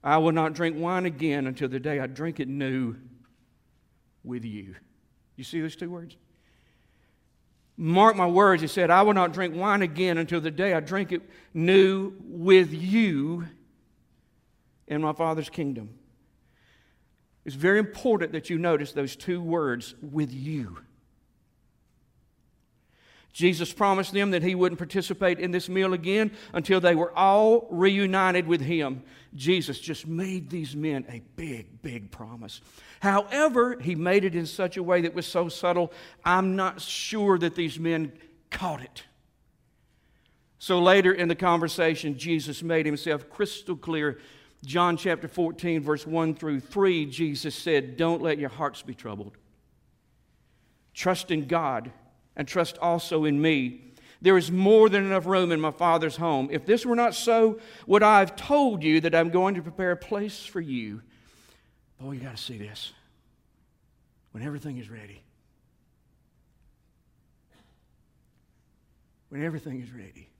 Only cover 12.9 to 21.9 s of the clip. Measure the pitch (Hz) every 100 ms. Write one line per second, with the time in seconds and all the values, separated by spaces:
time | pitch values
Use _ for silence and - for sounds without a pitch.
12.9 | 220 214 147 143 170 170 - _ _ _
13.9 | _ _ _ _ _ _ _ _ _ _
14.9 | 151 156 151 165 160 151 - 143 120 107
15.9 | 113 _ _ _ _ _ _ _ _ _
16.9 | _ _ _ _ _ - 135 170 202 208
17.9 | - 262 214 165 156 - 170 170 156 143
18.9 | 147 139 - - 175 170 170 147 120 113
19.9 | - 147 147 147 131 139 156 110 82 _
20.9 | _ _ _ _ _ _ _ _ _ _